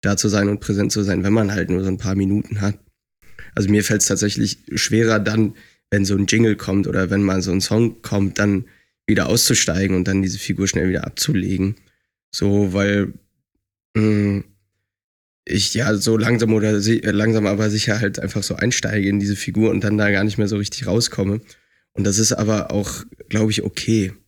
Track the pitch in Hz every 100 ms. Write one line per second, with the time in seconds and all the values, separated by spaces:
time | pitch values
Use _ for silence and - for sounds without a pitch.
0 | 104 101 110 101 101 101 - 101 98 107
1 | 101 90 95 110 104 101 85 90 95 92
2 | 95 95 98 104 - 104 98 101 _ _
3 | _ _ - - - - 98 104 101 107
4 | - 95 104 110 107 - - - - 113
5 | 113 110 101 110 104 - - _ _ 104
6 | 98 101 98 110 113 101 - 98 92 95
7 | 92 98 101 95 90 92 - 107 117 -
8 | - 101 98 - 101 98 - _ _ _
9 | - 101 73 113 - 110 - 85 98 92
10 | 90 98 95 87 - 95 95 92 90 92
11 | - - - 101 92 92 95 107 _ _
12 | _ _ _ - 101 101 101 95 101 101
13 | 101 - _ _ _ _ _ _ _ 113
14 | 107 104 101 101 - _ _ _ _ _
15 | _ _ _ _ - - - 113 107 107
16 | 104 113 113 120 113 110 107 104 104 113
17 | - 101 110 110 104 101 110 107 113 107
18 | 104 101 95 107 98 - 107 - - 107
19 | 98 101 101 98 - 107 110 98 104 104
20 | 104 98 107 104 104 104 101 - 117 104
21 | 117 - 98 107 - - _ _ _ -
22 | 101 98 110 - 107 107 - 101 101 -
23 | - - - 104 110 104 98 - - 113
24 | 95 -